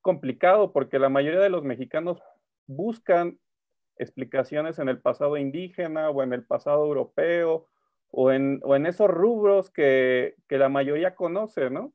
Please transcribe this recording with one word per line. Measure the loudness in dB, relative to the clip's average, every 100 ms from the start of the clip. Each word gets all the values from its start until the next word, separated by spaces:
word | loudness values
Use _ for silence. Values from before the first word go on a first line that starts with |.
complicado | 0 -2 -4 0 4 4 2
porque | 0 -2 0
la | 0
mayoría | 0 0 2
de | 0
los | 0
mexicanos | -6 -8 -8 -8 -6 -8 -12 _ _ _ _
buscan | -8 -8 -8 0 2 0 -8 _ _ _ _ _ _
explicaciones | -12 -10 -8 -4 -4 -4 -6 -6
en | -6
el | -2
pasado | -2 -2 -2 -2
indígena | -4 -6 -10 -8 -8 -4 -4
o | -2
en | -4
el | -4
pasado | -4 -6 0 0 0
europeo | -2 -4 -4 -2 0 0 -4 _ _ _ _ _
o | 0 2
en, | 2 0 -4
o | 0 2
en | 2
esos | 2 2
rubros | 4 2 4 4 4 0
que, | 0 4 4 4 2 -2 -8 _
que | 2
la | 2
mayoría | 2 0 0 -2 -2
conoce, | -4 -4 -6 -4 -4
¿no? | -4 -10